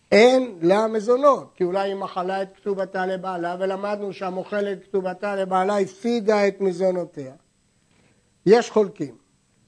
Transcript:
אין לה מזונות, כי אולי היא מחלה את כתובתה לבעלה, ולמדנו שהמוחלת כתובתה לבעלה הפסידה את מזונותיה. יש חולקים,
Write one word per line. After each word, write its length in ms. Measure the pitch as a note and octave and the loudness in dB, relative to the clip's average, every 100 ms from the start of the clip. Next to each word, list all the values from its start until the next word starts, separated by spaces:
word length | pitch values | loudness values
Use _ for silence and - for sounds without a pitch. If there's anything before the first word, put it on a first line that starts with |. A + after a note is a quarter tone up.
| - | 2
אין 440 | G3+ A#3+ C4 B3+ F3+ | 6 6 6 0 0
לה 260 | E3 G3+ A3 | 2 2 0
מזונות, 640 | A3 G#3 B3 D4 A3+ B2+ - | -2 0 4 4 2 -2 -4
כי 80 | |
אולי 260 | F3+ F#3+ G3 | -2 -2 -2
היא 60 | G3 | -4
מחלה 460 | F#3 F#3 F3+ G3 | -6 -6 -4 -4
את 60 | F#3+ - | -6 -8
כתובתה 500 | G#3 F#3+ F#3 F#3+ F#3 | -6 -4 -4 -4 -4
לבעלה, 500 | F#3+ F#3 F3+ E3+ F3+ | -4 -6 -6 -6 -4
ולמדנו 540 | F#3+ F#3+ G3+ G#3 G3+ | -4 -4 -4 -6 -8
שהמוחלת 720 | - F#3+ F#3 F3+ G#3 G3+ F#3+ | -8 -8 -8 -6 -4 -4 -6
כתובתה 520 | - G3 F#3 F3+ G#3 G3 | -6 -4 -4 -6 -4 -4
לבעלה 420 | F#3+ F#3 F#3+ G#3 | 0 0 2 0
הפסידה 720 | F#3+ - A#3 A#3+ G3 G#3 G3+ | -2 -4 -4 0 2 2 2
את 140 | G3 | 2
מזונותיה. 720 | G3 E3+ F#3+ F3+ E3+ D3+ C3 C#3 _ _ _ _ _ _ _ _ _ _ F3 | -2 0 0 0 -4 -10 -14 -16 _ _ _ _ _ _ _ _ _ _ 4
יש 240 | A#3 A3+ | 6 6
חולקים, 460 | G#3+ G3 - C#3 A2 _ _ _ _ | 0 0 -2 -12 -12 _ _ _ _